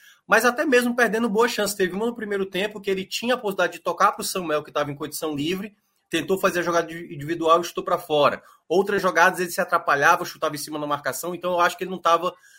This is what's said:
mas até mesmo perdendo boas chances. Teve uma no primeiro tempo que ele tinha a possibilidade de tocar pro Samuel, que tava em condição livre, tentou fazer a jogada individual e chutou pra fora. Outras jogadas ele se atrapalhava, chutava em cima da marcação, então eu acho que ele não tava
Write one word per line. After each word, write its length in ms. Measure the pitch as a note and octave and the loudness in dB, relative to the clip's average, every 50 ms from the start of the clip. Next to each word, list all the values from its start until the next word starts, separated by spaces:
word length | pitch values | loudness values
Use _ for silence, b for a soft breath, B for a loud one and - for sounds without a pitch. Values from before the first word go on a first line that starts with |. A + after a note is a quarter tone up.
| B B B B B | B B B B B
mas 160 | - F#3+ A3 A3+ | 2 4 4 4
até 220 | B3 A#3+ C4+ D#4 | 4 2 2 0
mesmo 300 | D#4+ B3 B3 A#3+ B3 A#3+ | 2 2 2 2 2 2
perdendo 340 | B3 A#3+ G#3 F#3+ A3+ A#3 A3+ | 2 2 2 2 0 0 0
boas 220 | G3 A3 A#3 A#3+ | 2 2 2 2
chances. 240 | - - G#3 G3 - | 2 -2 -2 -2 0
Teve 180 | - F#3+ F3+ F3 | -2 -2 -2 -2
uma 120 | G3 A3 | -2 -4
no 100 | A#3+ A#3 | -4 -4
primeiro 300 | - G#3+ G#3 G3+ G3 F#3+ | -6 -6 -4 -4 -4 -4
tempo 360 | F#3+ - F3+ G3+ G#3 G#3 G#3 | -4 -4 -4 -4 -4 -6 -6
que 80 | G3 G3 | -4 -4
ele 160 | F#3+ F#3+ F#3+ | -4 -4 -4
tinha 300 | - - - - A#3+ B3+ | -6 -8 -6 -2 -2 -2
a 20 | |
possibilidade 360 | B3 A3 G3+ F#3+ - F3+ F3 F3 | -2 -2 -4 -2 0 0 -2 -2
de 100 | - - | -4 -6
tocar 280 | F#3 E3+ - F#3+ G#3 | -4 2 4 4 4
pro 120 | - - - | 2 0 -6
Samuel, 400 | - - F#3+ F3+ D#3 D3+ D3+ D3 | -6 -4 -4 -2 0 -2 -2 -2
que 80 | - | -2
tava 200 | - D3+ D3 C#3+ | -4 -4 -2 -4
em 40 | C#3 | -4
condição 400 | C#3 D#3 C#3+ - - E3+ D#3+ D3+ | -8 -8 -8 -8 -6 -6 -4 -4
livre, 400 | C#3 C#3+ E3 F#3 F#3 G#3 G#3+ _ _ _ _ _ _ _ - | -2 -2 -2 -2 -4 -6 -12 _ _ _ _ _ _ _ -4
tentou 300 | - E3 - F3 F#3+ F#3 | -4 -2 0 0 -2 2
fazer 200 | - F#3+ E3+ F3+ | 2 0 0 0
a 40 | E3 | 0
jogada 280 | F3 E3+ E3+ E3 D#3+ | 2 2 0 0 -2
individual 720 | E3 E3+ E3+ - F3 C#3+ C#3+ D3+ E3+ D#3+ E3 D#3+ E3 F3 | -6 -12 -12 -12 -10 -8 -6 -4 -4 0 4 4 4 4
e 20 | E3+ | 2
chutou 200 | - - F#3+ F#3 | -2 -6 -6 -2
pra 140 | F#3+ F3+ | -2 -2
fora. 440 | E3+ - - D3+ D3 C#3+ C3 G#2 - b b b b b | -2 -2 0 2 4 4 4 2 0 b b b b b
Outras 340 | b D#3 F#3 G3 G3 G3+ G3+ | b 2 2 2 2 0 0
jogadas 380 | F#3 F#3 D#3+ E3 E3+ F#3 E3+ E3+ | 0 2 4 6 4 4 4 0
ele 120 | F#3 F3 | -6 -4
se 100 | - - | -2 -4
atrapalhava, 640 | F3+ - F3 E3 - E3+ D3 C#3 C#3+ D#3+ F3 F3 E3 | -2 0 0 0 2 2 2 4 4 4 4 4 0
chutava 300 | C#3 - D3+ D#3+ D#3 D3 | -6 -6 -4 -4 -4 -4
em 40 | D3 | -6
cima 200 | - - D#3 D3+ | -10 -8 -8 -6
da 80 | D3+ | -4
marcação, 460 | D3 D3 C#3 C#3+ C#3 B2 - - F3 F3+ | -4 -4 -2 -4 -4 -6 -6 -8 -8 -8
então 200 | E3+ F3+ F3+ F3+ | -6 -4 -2 2
eu 60 | E3+ | 2
acho 180 | E3+ F3 F#3 | 2 2 2
que 60 | - F#3+ | -2 -8
ele 80 | F#3 | -8
não 80 | F#3+ F3 | -6 0
tava 340 | - E3 E3+ E3+ E3+ F3+ F3+ b b b b | 2 4 4 4 2 -2 -6 b b b b